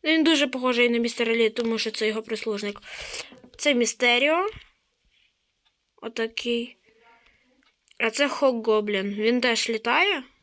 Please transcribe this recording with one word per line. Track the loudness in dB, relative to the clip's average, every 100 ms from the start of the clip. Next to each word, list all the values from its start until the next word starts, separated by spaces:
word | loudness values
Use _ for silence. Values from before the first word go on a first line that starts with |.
| 2
Він | 2
дуже | 4 2 0
похожий | -2 -2 2 2
на | 2
містера | 0 0 0 2
Лі, | 0
тому | 0 -2 -2
що | -2
це | -2 -2
його | -2
прислужник. | -4 -6 -4 -6 -6 -10 -16 -16 -12 -12 -14 -18 -20 -2
Це | 0
Містеріо. | 2 2 2 2 2 2 2 -2 -8 -20 _ _ _ _ _ _ _ _ _ _ _ _ _
Отакий. | -10 -6 -6 -4 -4 -4 -4 -14 _ _ _ _ _ _ _ _ _ _ _ _
А | -2
це | 0 -2
Хок-Гоблін. | 2 2 2 2 2 2 -2 -2
Він | -2 0 2
теж | 2 0 0
літає. | -2 0 2 2 0 -6 _